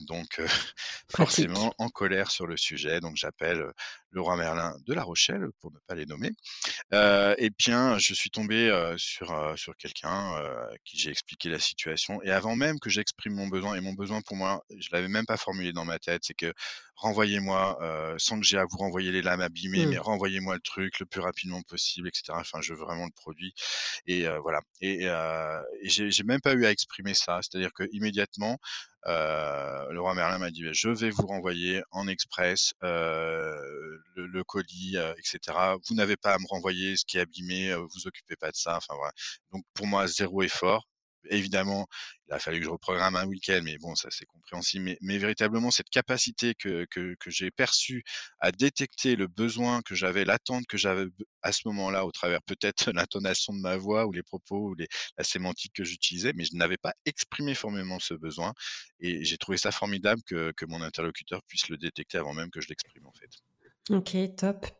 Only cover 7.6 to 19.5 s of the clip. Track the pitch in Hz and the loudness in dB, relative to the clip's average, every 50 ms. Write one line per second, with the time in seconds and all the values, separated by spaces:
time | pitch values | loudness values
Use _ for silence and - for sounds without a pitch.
7.6 | - 123 120 123 131 131 110 98 - - 95 - - - - 113 107 101 110 113 | 4 6 6 6 6 6 6 6 4 4 2 0 -4 -4 -4 -2 0 2 4 6
8.6 | 117 110 101 87 85 85 85 85 - - - - 82 87 82 78 76 78 80 - | 6 6 6 6 4 2 -2 -2 -4 -6 -6 -6 -6 -4 -2 0 0 -2 -2 -4
9.6 | - 85 80 - - - - - - 80 92 98 101 92 80 76 73 71 62 57 | -8 -10 -10 -10 -10 -10 -8 -6 -4 -2 -2 -2 -2 -2 -4 -4 -4 -4 -6 -6
10.6 | 58 55 57 - - - - - - 76 71 - - - - - - 82 80 78 | -8 -8 -10 -12 -16 -6 -2 -2 -2 0 -2 -4 -6 -8 -8 -6 -4 -2 0 0
11.6 | - - - - - 80 78 - - - 101 92 98 95 95 95 98 110 113 123 | 0 -2 -2 -2 -4 -2 -2 -2 -2 -2 -4 -2 0 2 2 4 4 2 2 2
12.6 | 143 156 156 139 - 110 104 107 - - - - - 110 101 98 98 98 95 92 | 2 2 0 0 0 0 0 0 0 -2 -4 -6 -4 -4 -2 -2 -2 -2 -2 -2
13.6 | 101 104 101 95 95 95 95 98 101 98 107 107 - - 101 95 95 95 98 85 | 0 -2 -2 -2 -4 -4 -4 -4 -4 -4 -4 -4 -4 -4 -4 -2 0 0 0 -2
14.6 | - - 104 95 - - 85 87 92 95 104 110 113 - 113 - - 98 92 95 | -4 -10 -14 -12 -6 -2 0 0 2 2 0 0 2 2 0 0 0 -2 -4 -2
15.6 | 90 87 85 85 85 85 82 80 - 87 87 85 - - - - 82 82 - - | -2 -2 -2 -4 -4 -4 -4 -4 -2 -2 -2 -2 -2 -6 -6 -4 -4 -4 -4 -6
16.6 | - - - - - - _ - 104 110 101 107 107 101 101 101 98 98 95 95 | -8 -10 -10 -10 -14 -18 _ -4 -2 2 4 4 4 4 4 2 2 2 2 4
17.6 | 95 98 80 67 82 82 78 78 80 80 82 82 - - 113 107 101 - 98 98 | 4 2 0 -2 -4 -4 -4 -2 -4 -4 -2 0 0 0 2 4 4 4 6 4
18.6 | 92 87 - 95 98 95 85 95 95 92 92 92 87 90 90 90 90 85 | 4 2 0 -2 -2 0 0 0 0 2 2 2 2 2 2 2 0 -2